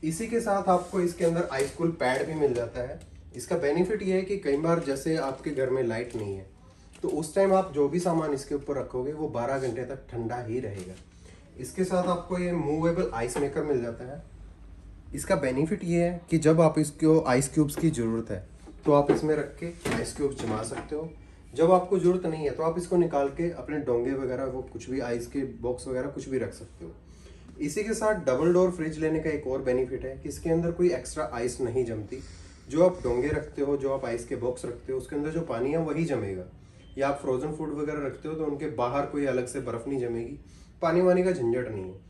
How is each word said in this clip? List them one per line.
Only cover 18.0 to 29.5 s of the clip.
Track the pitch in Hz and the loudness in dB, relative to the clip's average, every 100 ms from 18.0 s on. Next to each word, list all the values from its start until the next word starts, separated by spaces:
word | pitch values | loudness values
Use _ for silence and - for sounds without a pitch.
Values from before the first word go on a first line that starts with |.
| 113 113 113 | 0 -2 -4
है, | 98 - - - - - | -8 -8 -18 -20 -6 6
तो | |
आप | 143 139 | 6 8
इसमें | - 151 151 | 4 4 0
रख | 143 - | 0 -6
के | 170 170 - | -10 -8 -4
आइस | 117 - - | -2 -2 -2
cubes | 143 - | -2 -2
जमा | 113 107 | -2 -2
सकते | 110 131 - 151 | -4 -8 -6 -6
हो। | 160 - - - - - | -6 -12 -20 -20 -14 2
जब | 165 | 6
आपको | 185 180 190 | 6 6 4
ज़रूरत | 175 180 180 | 4 4 0
नहीं | 160 147 | -2 -2
है, | |
तो | 123 | 0
आप | 160 170 | 0 0
इसको | 175 180 | 0 2
निकाल | 160 147 139 | 4 4 0
के | 139 170 | 0 -4
अपने | 165 - 151 | -4 -6 -4
डोंगे | 127 120 123 | 0 0 2
वगैरह, | 135 131 127 135 | -2 -2 -4 -4
वो | 131 | -6
कुछ | 123 - - | -8 -12 -6
भी | 131 | -4
आइस | 120 120 117 | -2 -4 -4
के | 143 | -6
बॉक्स | 127 113 120 123 135 | -6 -4 -4 -4 -4
वगैरह | 127 143 | -4 -4
कुछ | 139 127 | -8 -4
भी | 131 | -4
रख | 104 | -4
सकते | - - - - | -8 -18 -16 -16
हो। | - - - - - - - | -16 -20 -20 -20 -20 -20 -6
इसी | - 170 | -4 -2
के | 214 | -2
साथ | 220 214 208 | 0 2 2
double | 156 127 160 | 2 4 6
door | 175 185 | 6 6
fridge | 175 156 156 | 2 -4 -2
लेने | 156 156 | 0 0
का | 156 | 0
एक | 147 | -2
और | 131 | -2